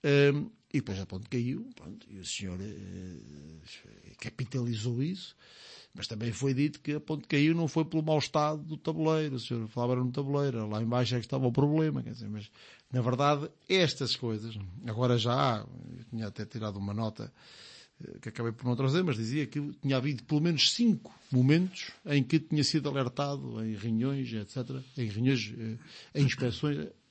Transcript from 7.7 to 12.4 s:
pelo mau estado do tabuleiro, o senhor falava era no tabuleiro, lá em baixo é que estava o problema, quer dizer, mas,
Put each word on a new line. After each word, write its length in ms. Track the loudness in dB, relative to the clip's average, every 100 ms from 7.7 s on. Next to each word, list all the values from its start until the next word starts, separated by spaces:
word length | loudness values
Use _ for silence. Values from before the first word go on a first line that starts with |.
| 0 0
pelo 180 | 0
mau 160 | 2 2
estado 420 | 2 2 2 0
do 160 | -6 -6
tabuleiro, 600 | -4 2 2 4 2 -4
o 20 |
senhor 280 | -4 -4 -4
falava 260 | -2 2
era 100 | 2
no 80 | 2
tabuleiro, 560 | 0 0 2 2 0 -2
lá 160 | 0
em 20 | 2
baixo 300 | 2 2 0
é 40 |
que 60 | -2
estava 220 | 2 2
o 40 |
problema, 520 | 4 4 4 2 0
quer 80 | -6
dizer, 180 | -10 -8
mas, 220 | -8